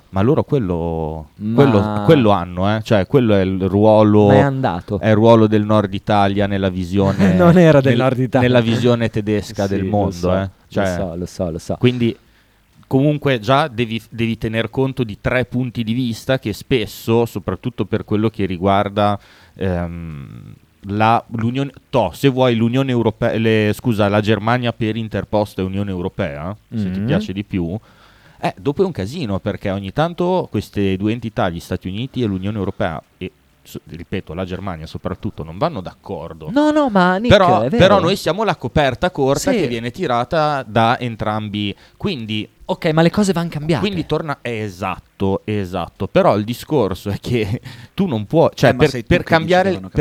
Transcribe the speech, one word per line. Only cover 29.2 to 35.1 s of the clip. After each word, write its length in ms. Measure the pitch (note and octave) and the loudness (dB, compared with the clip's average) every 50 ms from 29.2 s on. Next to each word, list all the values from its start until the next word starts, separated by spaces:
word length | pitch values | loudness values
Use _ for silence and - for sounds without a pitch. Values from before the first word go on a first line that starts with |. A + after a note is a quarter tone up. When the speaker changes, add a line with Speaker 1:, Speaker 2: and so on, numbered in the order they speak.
| D3 G2+ G2 F#2 | -6 -4 -4 -4
Speaker 1:
perché 300 | - G#2 F#2 - - G2+ | -4 -4 -6 -4 -4 -4
ogni 240 | F#2+ G2+ G2 F#2+ - | -4 -4 -6 -6 -4
tanto 540 | C#3 D#3 E3+ F3 - F3 F3 F#3 F3+ B2 - | -2 -2 -2 -2 -4 -2 -2 0 -2 -2 -4
queste 480 | - G#2+ F#2+ - - G#2 G2 F#2+ F#2+ F#2 | -4 -6 -6 -4 -4 -2 0 0 0 0
due 140 | G2+ G#2+ | 0 -2
entità, 380 | A2+ B2 A2+ A2+ - A#2+ A2 F#2 | -2 -2 -6 -6 -4 -2 -4 -2
gli 100 | E2+ E2+ | -4 -6
Stati 280 | - - F#2 F2+ - F#2+ | -8 -8 -8 -8 -8 -8
Uniti 360 | F#2 G#2+ B2+ C3+ - C3 A#2+ | -8 -8 -10 -8 -6 -4 -4
e 20 | |
l'Unione 320 | G#2 F#2+ F#2 F#2 G2+ A2 G#2+ | -2 -2 -4 -4 -6 -4 -4
Europea, 420 | F#2 G2 - - G#2+ F2+ D#2 - - _ _ _ | -4 -6 -4 -4 -4 -4 -4 -8 -12 _ _ _
e 140 | F2+ - - _ _ _ _ _ | -14 -14 -14 _ _ _ _ _
so-, 180 | _ - - - - | _ -18 -18 -18 -16
ripeto, 480 | - - D#2+ E2+ - - F#2+ - - D#2 | -16 -16 -16 -12 -8 -8 -8 -8 -8 -8
la 100 | F2 F#2+ | -8 -8
Germania 420 | E2+ F#2 F2 G2 G2+ E2+ D#2+ D#2 D#2+ | -8 -8 -8 -8 -10 -10 -10 -12 -12
soprattutto, 560 | - - - F2 | -12 -10 -8 -8